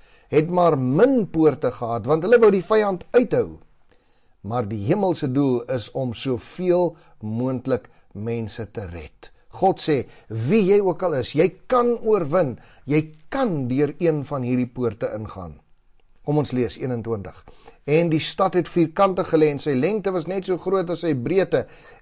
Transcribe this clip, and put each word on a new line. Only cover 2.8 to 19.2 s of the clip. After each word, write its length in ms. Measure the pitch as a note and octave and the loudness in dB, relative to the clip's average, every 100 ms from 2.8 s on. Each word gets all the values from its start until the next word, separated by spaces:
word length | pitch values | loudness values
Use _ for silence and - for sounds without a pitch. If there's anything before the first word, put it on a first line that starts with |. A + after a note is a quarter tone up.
| G#3 F3+ - | 2 -2 0
uithou. 480 | B3 B3 C3+ F2+ D#2+ - _ _ _ _ _ _ _ | 2 2 0 -2 -6 -20 _ _ _ _ _ _ _
Maar 260 | G2+ A#2+ G#2 | -6 -4 -4
die 140 | A2 G#2 | -4 -2
hemelse 420 | G3+ F#3+ E3 C#3+ | 0 0 0 -2
doel 300 | C3 C#3 B2 A#2+ | 0 2 0 -2
is 200 | C3 - | -6 -6
om 220 | C3+ C3 | -6 -6
soveel 840 | A2 C3+ A#2+ - - F3+ F3 F3 - - - | -4 -4 -4 -6 -4 0 2 2 -4 -20 -12
moontlik 680 | G#2+ A2+ B2+ C3 C3 B2 - _ _ | -8 -4 -2 -4 -2 -4 -4 _ _
mense 520 | G#2 A2+ A#2 A2 - G#2 | -10 -6 -6 -6 -8 -10
te 160 | - F2+ | -10 -12
red. 380 | E2+ D2 - - _ _ | -12 -16 -18 -20 _ _
God 280 | - F#3+ - | 0 0 2
sê, 180 | - C#3 - - - A2+ A#2+ | 0 0 -2 -12 -10 -6 2
wie 140 | A3 F#3 | 2 4
jy 80 | G3+ | 4
ook 220 | F#3+ D#3+ F3+ | 2 0 -2
al 140 | C#3 | -2
is, 160 | - C#3+ | -2 0
jy 80 | F#3 - - | 0 0 -2
kan 240 | B3+ A#3+ A#3 | 0 2 0
oorwin, 540 | A3 G#3 D3 F3+ D3 G#2+ - - C3 | 0 0 2 0 0 -4 -14 -14 -2
jy 140 | D3+ D#3 - - | 0 0 -8 -8
kan 380 | C4+ B3 D#3 B2 | -4 -2 -2 -2
deur 240 | C3 D3 D3+ | 0 -2 0
een 220 | E3+ D3+ B2+ | -2 -2 -4
van 160 | C#3 | -6
hierdie 260 | B2 B2+ B2 | -2 -2 -2
poorte 440 | B2 A#2+ G#2 - | -2 -4 -4 -8
ingaan. 460 | A2 G#2 F#2+ E2+ D2+ _ _ _ _ _ _ - | -8 -10 -12 -14 -16 _ _ _ _ _ _ -2
Kom 140 | D3 | -2
ons 120 | C3 B2+ | 0 -2
lees 240 | A2+ - | -2 -4
eenentwintig. 560 | C3 A#2+ A2 A2 E2+ - - - - - - | -6 -6 -6 -6 -8 -16 -20 -20 -20 -12 0
"En 240 | D3+ E3+ | 2 2
die 100 | D#3 | 0
stad 340 | - - F#3+ | 0 -2 0
het 140 | F3+ - | 0 0
vierkantig 640 | F3 D#3+ F3+ G3 F#3+ | 0 0 2 2 2